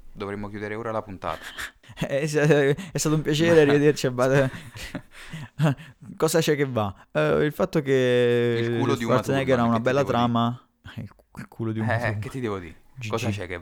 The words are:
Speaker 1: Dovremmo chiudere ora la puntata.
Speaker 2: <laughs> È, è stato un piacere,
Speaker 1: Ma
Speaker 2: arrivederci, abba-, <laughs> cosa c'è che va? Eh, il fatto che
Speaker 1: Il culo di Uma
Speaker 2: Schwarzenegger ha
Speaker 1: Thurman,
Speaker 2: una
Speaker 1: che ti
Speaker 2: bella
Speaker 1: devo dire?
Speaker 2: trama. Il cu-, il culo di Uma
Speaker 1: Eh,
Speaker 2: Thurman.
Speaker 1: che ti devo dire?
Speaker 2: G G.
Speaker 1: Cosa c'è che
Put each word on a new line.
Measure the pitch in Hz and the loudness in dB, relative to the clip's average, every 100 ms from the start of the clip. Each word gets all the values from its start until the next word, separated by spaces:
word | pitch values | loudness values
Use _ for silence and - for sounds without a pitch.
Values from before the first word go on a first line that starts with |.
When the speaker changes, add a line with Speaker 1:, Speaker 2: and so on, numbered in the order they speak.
| - - | -18 -10
Speaker 1:
Dovremmo | 101 101 104 | -8 -8 -8
chiudere | 104 104 | -10 -8
ora | 107 117 | -8 -6
la | 110 | -6
puntata. | 104 90 87 78 - - - | -6 -8 -6 -8 -10 -14 -14
Speaker 2:
<laughs> | _ - - | _ -20 -8
È, | - 139 156 | -4 -2 0
è | 151 151 147 139 147 - 147 | 2 4 4 4 0 -4 -4
stato | 156 156 | 0 0
un | |
piacere, | 143 151 165 160 | 0 0 6 6
Speaker 1:
Ma | 143 | 6
Speaker 2:
arrivederci, | 147 147 143 135 | 6 4 4 -2
abba-, | 123 131 139 131 | 0 2 4 2
<laughs> | - - - - - - - - 160 139 - 151 131 - - - - | -2 -16 -16 -12 -12 -14 -20 -16 -16 -14 0 0 0 -8 -20 -16 -2
cosa | 160 170 | 2 2
c'è | 160 143 | 2 0
che | 139 | 0
va? | 120 101 - - | 0 -2 -6 -8
Eh, | 151 156 147 151 | -2 2 2 0
il | |
fatto | 151 185 165 | 0 -2 -2
che | 139 135 127 123 120 120 120 117 | 2 2 4 4 4 4 2 0
Speaker 1:
Il | 117 117 | 0 0
culo | 113 131 | 0 0
di | |
Uma | 117 127 | 2 0
Speaker 2:
Schwarzenegger | 127 135 131 123 | 2 -2 2 2
ha | |
Speaker 1:
Thurman, | 117 | 2
Speaker 2:
una | |
Speaker 1:
che | 113 | 2
ti | |
Speaker 2:
bella | 127 135 | 2 0
Speaker 1:
devo | 131 | 0
dire? | 120 | 0
Speaker 2:
trama. | 120 117 117 123 _ _ - - | 0 2 0 -2 _ _ -18 -16
Il | 107 - | -16 -18
cu-, | _ - | _ -20
il | - | -18
culo | - 113 | -8 -6
di | 110 | -2
Uma | 110 117 | -2 0
Speaker 1:
Eh, | |
Speaker 2:
Thurman. | 113 104 | -2 -4
Speaker 1:
che | 127 | -6
ti | 139 | -6
devo | 117 98 | -4 -6
dire? | 82 - _ 131 | -8 -16 _ -14
Speaker 2:
G | 110 | -6
G. | |
Speaker 1:
Cosa | 113 120 | -4 -2
c'è | 101 90 | -4 -6
che | 87 | -10